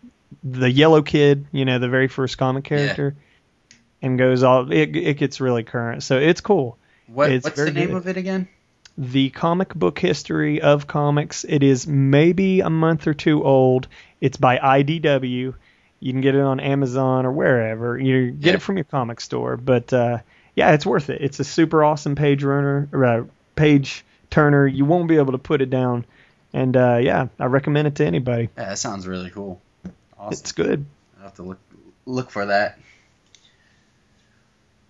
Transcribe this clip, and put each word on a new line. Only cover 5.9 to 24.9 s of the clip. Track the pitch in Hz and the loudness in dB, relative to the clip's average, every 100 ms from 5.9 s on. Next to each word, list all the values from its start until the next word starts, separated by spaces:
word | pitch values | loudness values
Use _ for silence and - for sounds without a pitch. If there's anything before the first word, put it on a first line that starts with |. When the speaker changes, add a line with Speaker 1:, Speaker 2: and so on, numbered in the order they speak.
| 127 | -6
Speaker 1:
So | - 131 | -2 2
it's | 151 175 | 2 2
cool. | - 196 123 - _ _ _ | 0 0 -2 -10 _ _ _
Speaker 2:
What, | 117 143 | -2 0
Speaker 1:
It's | 127 | 0
Speaker 2:
what's | 151 - | -2 -4
the | 151 | -2
Speaker 1:
very | |
Speaker 2:
name | 147 180 | -2 -2
Speaker 1:
good. | 185 | -4
Speaker 2:
of | 175 | -6
it | 185 | -6
again? | 185 190 185 _ _ _ _ - | -6 -6 -6 _ _ _ _ -12
Speaker 1:
The | 127 135 135 | -4 0 0
Comic | - 165 175 190 | -2 -2 -2 -4
Book | 156 180 - | -2 -2 0
History | 180 165 - 156 151 151 | -2 -2 -4 -4 -2 0
of | 147 147 143 | 2 2 0
Comics. | 151 147 147 160 - - | -2 0 0 -2 -8 -4
It | 151 | 2
is | 139 131 - | 4 2 0
maybe | 139 135 139 165 180 190 185 | 0 4 4 4 4 2 2
a | 170 | 0
month | 160 160 160 170 | 0 0 0 -2
or | |
two | 147 160 151 | -2 0 2
old. | 143 135 131 127 127 - - _ | 4 4 4 2 -2 -14 -20 _
It's | 131 - | -4 2
by | 127 127 | 2 2
I | 135 135 | 4 2
D | 143 165 | 2 0
W. | 151 139 127 123 127 - _ _ _ _ | 0 0 0 -4 -6 -10 _ _ _ _
You | 131 | -6
can | 131 | 0
get | 135 | 2
it | 139 | 2
on | 139 131 | 2 0
Amazon | 143 139 135 127 131 131 | -2 0 0 0 0 0
or | 127 | 0
wherever. | 139 - 127 110 113 120 123 | 0 2 2 0 -4 -6 -2
You | 135 131 123 | 0 2 0
get | 143 147 | 0 0
Speaker 2:
Yeah. | |
Speaker 1:
it | 185 | 0
from | - 196 | -2 -6
your | |
comic | 147 143 117 117 | -4 -6 -6 -8
store. | - 120 123 127 | -8 -6 -6 -4
But, | 127 123 120 | 0 0 2
uh, | 127 120 117 - _ _ | 0 0 -4 -10 _ _
yeah, | - 160 | 0 4
it's | 151 | 2
worth | 196 220 143 | 2 -2 -4
it. | 127 | -6
It's | 139 - | -6 -6
a | |
super | 143 - 160 160 | -4 0 2 4
awesome | 151 151 151 | 2 0 -4
page | 143 147 139 | 0 0 0
runner, | 139 143 143 139 143 | 0 0 0 -2 -2
or, | 143 123 | 0 2
uh, | 117 117 _ _ - | 2 -4 _ _ 0
page | 151 143 135 - - _ _ | 4 4 2 -10 -20 _ _
turner. | - 147 143 139 | 2 4 4 2
You | 131 | 2
won't | 139 | 0